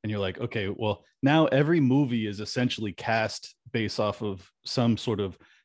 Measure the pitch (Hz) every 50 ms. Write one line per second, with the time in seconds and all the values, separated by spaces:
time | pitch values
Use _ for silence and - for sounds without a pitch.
0 | - 107 107 104 98 92 90 - 120 117 - 117 98 95 101 - 110 107 101 -
1 | _ _ _ _ - 135 147 160 160 - - 135 147 147 175 170 139 123 127 143
2 | 147 123 120 117 110 104 101 98 107 - - 131 123 127 - - 110 104 87 -
3 | - 117 113 113 110 104 - - - - - _ _ - - 117 110 101 - -
4 | 107 104 101 - 110 104 98 98 - _ _ _ _ - - 131 120 117 113 104
5 | - 127 110 98 101 92 87 _ _ _ _ _